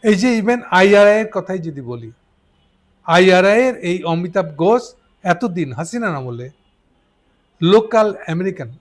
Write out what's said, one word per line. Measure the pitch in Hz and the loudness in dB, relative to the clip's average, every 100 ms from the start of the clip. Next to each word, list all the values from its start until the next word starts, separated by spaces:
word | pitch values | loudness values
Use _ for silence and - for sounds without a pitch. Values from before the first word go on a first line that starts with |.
| 226 | 2
এই | 202 | 2
যে | 247 226 | 2 0
even | 208 240 - 180 | 0 -4 0 2
আইআরআই | 196 202 208 214 | 4 6 6 4
এর | 220 202 | 0 -8
কথাই | - 190 165 | -8 -8 -8
যদি | 139 123 | -12 -12
বলি, | 120 113 117 _ _ _ _ _ _ _ _ - 170 | -14 -14 _ _ _ _ _ _ _ _ _ 0 4
আইআরআই | 185 185 190 214 254 | 4 4 4 2 0
এর | 240 180 | -2 -6
এই | 180 170 | -6 -4
অমিতাভ | 165 180 190 165 147 | -4 -4 -4 -6 -2
ঘোষ | 196 240 240 _ _ _ | 0 0 -2 _ _ _
এতদিন | 180 175 240 175 147 120 | -4 -2 -4 -6 -8 -8
হাসিনার | 165 240 220 151 | -8 -6 -6 -6
আমলে | 127 120 127 _ _ _ _ _ _ _ _ _ _ _ | -10 -12 -14 _ _ _ _ _ _ _ _ _ _ _
লোকাল | 165 208 220 226 214 - - | 2 2 4 0 0 -2 -8
আমেরিকান | 165 185 185 127 135 | -6 -6 -8 -16 -18